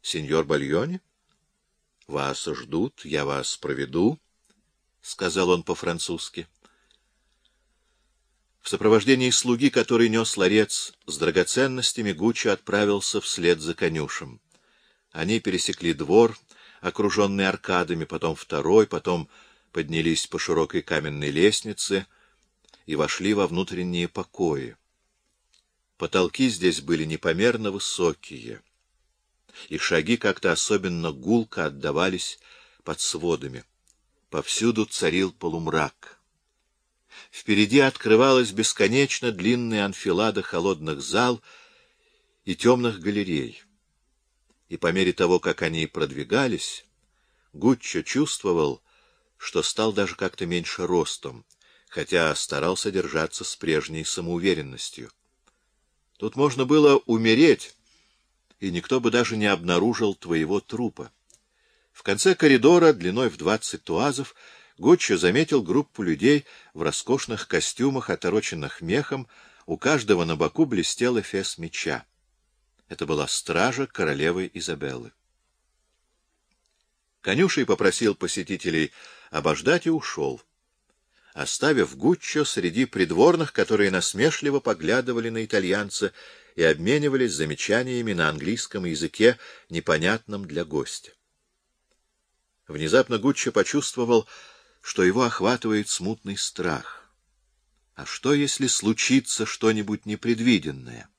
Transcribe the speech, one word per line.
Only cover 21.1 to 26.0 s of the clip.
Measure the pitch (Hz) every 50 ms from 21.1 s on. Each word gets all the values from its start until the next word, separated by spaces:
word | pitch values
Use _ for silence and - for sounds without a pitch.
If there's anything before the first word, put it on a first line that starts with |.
| 73 73 73 73
лестнице | 71 76 90 107 107 - - 110 101 - - - 98 95 95 _ _ _ _ _ _ _ _ _ _ _ _ _ _ _ _
и | - 78
вошли | 73 76 73 - - 90 98 107
во | 101 98 82
внутренние | 82 87 92 - 95 90 90 90 87 87 87 87
покои. | _ - 92 _ _ - 95 85 76 69 - 60 - _ _ _ _ _ _ _ _ _ _ _ _ _ _ _ _ _ _ _ _ _ _ _ _
Потолки | _